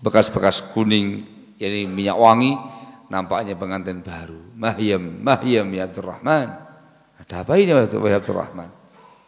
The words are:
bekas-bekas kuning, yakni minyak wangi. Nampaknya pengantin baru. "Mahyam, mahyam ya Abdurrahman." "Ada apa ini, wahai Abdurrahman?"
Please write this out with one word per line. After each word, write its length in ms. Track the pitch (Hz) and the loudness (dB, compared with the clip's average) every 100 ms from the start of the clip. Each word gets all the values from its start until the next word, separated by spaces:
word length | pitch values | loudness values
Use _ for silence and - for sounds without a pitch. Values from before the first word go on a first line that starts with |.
bekas-bekas 680 | 107 110 104 98 98 - - | 2 4 4 4 2 2 -4
kuning, 500 | - 110 107 101 101 104 - - - | -2 2 2 2 -4 -10 -20 -20 -8
yakni 320 | 101 104 98 | -6 -4 -4
minyak 320 | 95 98 90 | -2 -2 6
wangi. 380 | 113 113 127 139 - - - - - | 6 8 4 0 -6 -16 -20 -20 -8
Nampaknya 480 | 95 90 95 101 92 | -6 -2 -4 -4 -6
pengantin 480 | 95 95 92 90 | -6 -6 -6 -10
baru. 480 | 87 82 82 82 - - | -10 -14 -14 -16 -18 -6
"Mahyam, 640 | 113 98 110 95 87 87 | -4 0 0 0 -2 -6
mahyam 440 | 113 135 127 117 98 | 0 0 2 0 0
ya 160 | 95 92 | -4 -6
Abdurrahman." 600 | 92 92 87 - 156 123 - - - _ _ _ _ | -8 -12 -8 0 0 0 -8 -18 -20 _ _ _ _
"Ada 240 | - 90 90 | -12 -10 0
apa 80 | 170 | 2
ini, 160 | 190 | 4
wahai 440 | 147 110 110 104 101 | 4 2 0 0 0
Abdurrahman?" 520 | - 95 - 90 85 - _ _ - _ | 0 -4 -6 -10 -16 -18 _ _ -20 _